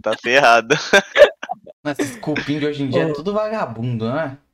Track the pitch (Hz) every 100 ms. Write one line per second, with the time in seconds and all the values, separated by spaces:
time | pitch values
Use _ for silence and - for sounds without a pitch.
0 | 107 113 120 135 131 117 113 147 - 196
1 | - - - - - - - _ 147 143
2 | 139 117 - 147 - 151 147 143 135 131
3 | 160 147 175 208 214 220 180 113 123 117
4 | 113 143 151 - _